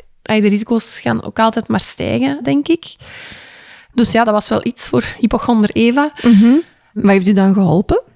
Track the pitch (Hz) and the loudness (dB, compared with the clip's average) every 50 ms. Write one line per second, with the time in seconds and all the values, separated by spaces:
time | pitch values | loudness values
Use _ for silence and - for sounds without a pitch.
0 | - _ _ _ - - 220 214 208 202 202 208 220 - 233 220 - - - - | -20 _ _ _ -6 -2 0 2 2 2 2 0 -2 -2 -2 -2 -2 -4 -8 -6
1 | - - 226 226 - - - - 220 226 220 226 - - 220 190 - - - - | -6 -6 -6 -6 -6 -8 -4 -2 -2 0 0 -4 -4 -4 -4 -4 -4 -6 -6 -6
2 | - - 220 233 254 277 277 294 240 269 277 285 285 - 330 330 - - - _ | -4 -4 -2 -2 -2 -2 -4 -4 -4 -2 -2 0 0 0 -2 -2 -4 -14 -20 _
3 | - - - - - - - - - - - - - - - - - _ - 240 | -20 -20 -20 -20 -20 -20 -20 -20 -20 -20 -20 -20 -20 -20 -20 -20 -18 _ -2 -2
4 | 233 - - 226 240 220 208 208 - - 226 - - 233 - - - - - 247 | 0 2 2 0 0 2 0 -2 -2 -2 -4 -4 -4 -6 -6 -6 -6 -2 -2 -2
5 | - - - - 240 214 - 233 - - 233 220 208 - - 220 226 233 240 285 | -2 -4 -6 -2 0 0 0 0 0 0 2 2 2 0 0 0 0 2 2 0
6 | 294 302 - - - 240 233 196 226 233 269 320 339 _ _ _ _ _ - 208 | -2 -2 -4 0 2 4 6 6 6 6 4 2 0 _ _ _ _ _ -8 -2
7 | 196 196 196 196 180 202 202 196 190 196 190 202 190 165 151 180 - - 330 466 | 2 2 2 2 2 2 2 4 4 2 2 2 2 2 2 0 0 0 -2 -4
8 | - _ _ | -4 _ _